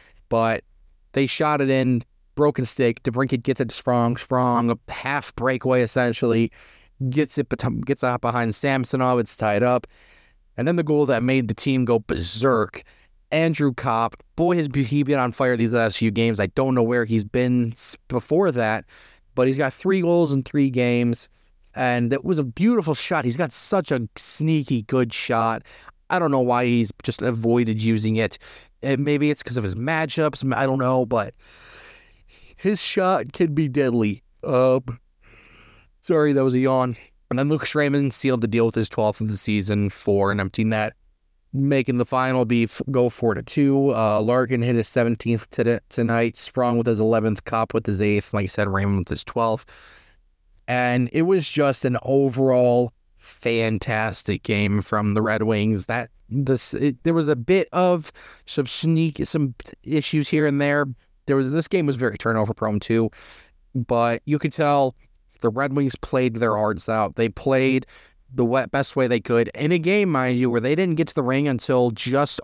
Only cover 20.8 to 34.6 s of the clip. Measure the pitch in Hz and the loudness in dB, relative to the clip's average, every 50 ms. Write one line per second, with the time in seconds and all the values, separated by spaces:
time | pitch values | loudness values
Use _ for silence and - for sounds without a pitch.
20.8 | 123 123 120 120 120 120 117 - - - _ _ _ _ _ _ _ _ - - | 0 2 2 2 2 0 0 -2 -6 -14 _ _ _ _ _ _ _ _ -6 -2
21.8 | 127 123 120 123 120 117 - - - 185 180 151 139 120 - - 185 233 247 220 | -2 0 0 0 0 0 -2 -2 -2 -2 0 0 -2 -2 -2 0 2 2 2 2
22.8 | 151 160 143 - - - 180 151 120 123 117 156 170 127 - - - - 208 190 | 0 0 -2 -4 -4 -2 -2 -2 0 -2 -2 -2 -2 -4 -4 -4 -4 -2 -2 -2
23.8 | 170 - 147 123 113 - - - - - - - 151 160 160 151 131 - 139 117 | 0 0 -2 -2 -4 -6 -8 -8 -8 -6 -4 -2 0 0 0 0 0 0 -2 -4
24.8 | 107 - 135 127 123 117 - - - - 120 113 113 113 110 - - - - - | -2 0 0 0 0 0 -2 -6 -4 -2 0 0 0 0 -2 -4 -8 -14 -20 -20
25.8 | - - - _ _ - - 185 170 151 139 131 123 123 120 123 127 120 120 117 | -20 -20 -20 _ _ -4 -2 0 2 2 2 2 2 2 2 2 2 2 2 2
26.8 | 113 98 - - - - - - - 127 117 113 113 113 117 120 120 110 107 107 | 2 0 -2 -8 -8 -6 -4 -2 -2 -2 -2 0 2 2 4 4 2 2 0 0
27.8 | 110 113 113 107 107 110 110 110 110 98 - - - - - - - _ _ _ | 0 0 2 2 2 0 0 0 -2 -2 -4 -8 -18 -20 -20 -20 -20 _ _ _
28.8 | - 135 139 131 143 147 147 139 147 147 147 - - - 120 123 104 95 90 107 | -4 -2 -2 0 0 0 0 2 2 0 0 -2 -4 -6 -4 -4 -4 -4 -4 -4
29.8 | 123 151 165 156 160 151 - 170 156 151 139 - 135 131 123 - 139 135 131 135 | -4 -4 -2 -2 -2 -2 -2 0 0 0 -2 -2 -2 -2 0 0 0 0 0 0
30.8 | 123 127 131 127 127 120 123 113 101 - - _ _ - - - - - - - | 0 0 2 0 0 0 0 -2 -2 -4 -8 _ _ -20 -20 -20 -20 -20 -20 -20
31.8 | - - - - - _ _ _ _ - - - - - - - - 196 214 - | -20 -20 -20 -20 -20 _ _ _ _ -20 -20 -20 -20 -20 -12 -6 -2 -2 -2 -2
32.8 | - - - 202 185 185 190 143 - - - - 175 160 143 156 156 139 123 147 | -2 -2 0 0 2 2 2 0 -2 -4 -4 -2 -2 0 0 0 0 0 0 0
33.8 | 135 127 117 117 110 104 98 - _ _ _ _ - - 135 123 | 0 2 2 2 2 0 -2 -4 _ _ _ _ -4 0 2 4